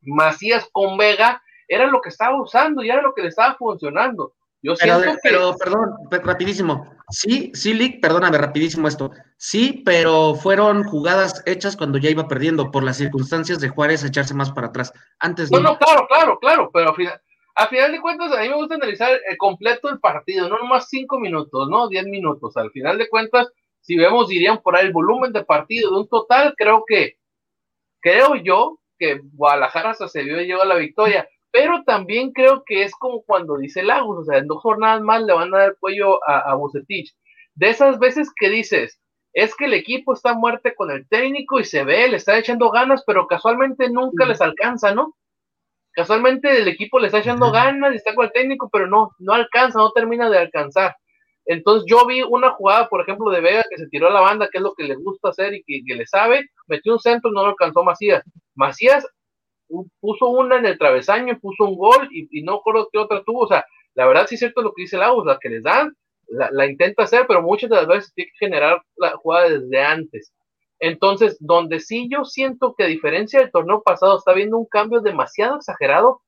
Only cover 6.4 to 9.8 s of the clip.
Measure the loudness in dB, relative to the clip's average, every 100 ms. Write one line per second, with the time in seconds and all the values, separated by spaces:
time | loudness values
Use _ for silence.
6.4 | -4 -2 -2 -4 -8 _ _ -8 -2 -2
7.4 | -4 -6 -4 0 -2 0 0 2 2 0
8.4 | 0 -2 -4 -2 -4 -4 -10 -12 _ _
9.4 | -6 -2 0 -2